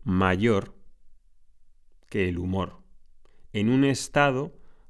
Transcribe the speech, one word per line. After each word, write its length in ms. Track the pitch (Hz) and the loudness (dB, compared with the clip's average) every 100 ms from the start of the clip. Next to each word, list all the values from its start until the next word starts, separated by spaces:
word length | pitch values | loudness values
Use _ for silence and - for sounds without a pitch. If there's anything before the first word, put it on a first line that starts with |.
mayor 720 | - 92 95 92 117 98 - - - - - - _ - - - - - - - - | -2 2 2 2 2 2 -2 -14 -20 -20 -20 -20 _ -20 -20 -20 -20 -20 -20 -20 -6
que 180 | 107 92 | -2 -2
el 120 | 87 | -2
humor. 400 | 92 95 87 - - - - - - - - | -4 -4 -4 -8 -20 -20 -20 -20 -20 -20 -8
En 160 | 104 110 | -2 2
un 140 | 131 | 4
estado 760 | 139 131 - 147 143 127 165 - - - | 2 0 -2 2 2 2 -6 -12 -20 -20